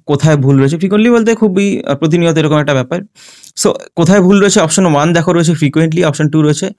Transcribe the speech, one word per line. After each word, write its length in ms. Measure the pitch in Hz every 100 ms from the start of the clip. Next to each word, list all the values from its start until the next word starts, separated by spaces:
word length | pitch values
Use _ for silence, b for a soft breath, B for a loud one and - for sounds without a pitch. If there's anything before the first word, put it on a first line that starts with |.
| -
কোথায় 320 | 143 160 147
ভুল 220 | 135 135
রয়েছে? 180 | 135 165
frequently 340 | 185 208 226
বলতে 240 | 240 220 226
খুবই, 480 | 220 190 202 -
আহ, 120 | - 135
প্রতিনিয়ত 420 | 160 170 170 160
এরকম 200 | 156 151
একটা 160 | 147
ব্যাপার। 260 | 135 123 175 202 _ B B B -
So 160 | - - - -
কোথায় 260 | 165 202
ভুল 200 | 180 202
রয়েছে? 180 | 196 202
অপশন 240 | 160 - 185
ওয়ান 280 | 143 156
দেখো 200 | 170 165
রয়েছে 200 | 170 165
frequently, 520 | 160 147 151 165 160 170
অপশন 220 | 139 156
টু 120 | 156
রয়েছে 280 | 151 151 190